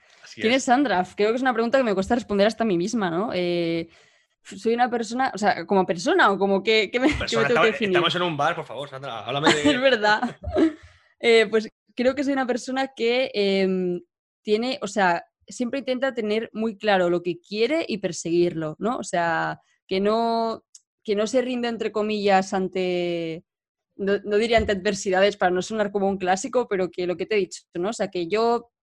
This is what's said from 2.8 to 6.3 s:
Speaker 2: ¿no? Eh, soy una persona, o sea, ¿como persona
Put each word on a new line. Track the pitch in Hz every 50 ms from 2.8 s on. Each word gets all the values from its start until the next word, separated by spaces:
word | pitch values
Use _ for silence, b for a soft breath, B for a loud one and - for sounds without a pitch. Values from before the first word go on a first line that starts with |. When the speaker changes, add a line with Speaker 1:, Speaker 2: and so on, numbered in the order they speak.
| 175 214 - 233 202 175
Speaker 2:
¿no? | 160 170 208 247 -
Eh, | 180 180 175 175 175 170 165 165 165 165 165 b b b b b b b b b b _
soy | - - 190 - 226 233
una | 240 247 247
persona, | 233 233 233 202 233 254 240 240 -
o | 190
sea, | 208 202 - - 170
¿como | - 208 196 180
persona | - 180 175 170 254 359 359 294 220